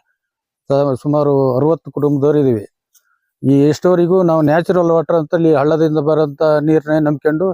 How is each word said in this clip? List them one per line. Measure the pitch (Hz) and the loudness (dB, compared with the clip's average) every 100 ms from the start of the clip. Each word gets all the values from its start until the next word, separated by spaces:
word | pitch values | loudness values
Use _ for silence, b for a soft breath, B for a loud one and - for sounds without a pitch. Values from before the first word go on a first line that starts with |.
| _ _ _ _ _ _ - | _ _ _ _ _ _ -4
ಸ-, | 139 143 127 | -2 0 -4
ಸುಮಾರು | 147 147 143 139 135 123 | -2 0 0 2 0 0
ಅರವತ್ತು | 151 165 139 | 0 -2 -6
ಕುಟುಂಬದವರು | 143 143 143 143 151 | -4 -2 0 0 2
ಇದೀವಿ. | 135 110 - _ _ _ _ _ _ _ | 0 -2 -6 _ _ _ _ _ _ _
ಈ | 131 139 147 | 0 2 2
ಎಷ್ಟೋರಿಗೂ | 143 180 175 170 190 | 2 0 2 2 0
ನಾವು | 170 160 | 2 0
ನ್ಯಾಚುರಲ್ | 147 160 170 180 170 | 2 0 0 0 0
ವಾಟರ್ | 165 151 170 | 0 0 -2
ಅಂತ | 151 | -2
ಇಲ್ಲಿ | 170 160 | 0 2
ಹಳ್ಳದಿಂದ | 143 151 156 160 151 | 2 0 0 0 0
ಬರೋಂಥ | 143 156 151 139 156 151 151 | -2 0 -2 -2 0 0 0
ನೀರನ್ನೇ | 156 151 156 | 0 0 -2
ನಂಬ್ಕೊಂಡು, | 151 147 156 156 190 | 0 -2 -2 -2 -4